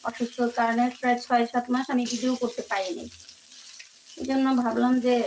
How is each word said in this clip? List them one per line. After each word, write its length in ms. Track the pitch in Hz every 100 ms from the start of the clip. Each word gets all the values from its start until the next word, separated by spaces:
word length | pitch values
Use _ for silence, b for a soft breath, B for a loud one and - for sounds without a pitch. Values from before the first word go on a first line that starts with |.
অসুস্থর 460 | - 233 233 - 240 240
কারণে 260 | 233 233 247 247
প্রায় 180 | 254 240 -
ছয় 200 | 240 233
সাত 140 | 247 240
মাস 120 | 254 262
আমি 140 | 254 240
ভিডিও 220 | 240 254 247
করতে 260 | 240 - -
পারিনি। 340 | 196 190 170 - - - - - - - - - - - -
এই 80 | 262
জন্য 160 | 269 269 262
ভাবলাম 300 | 240 226 247 254
যে 160 | 247 247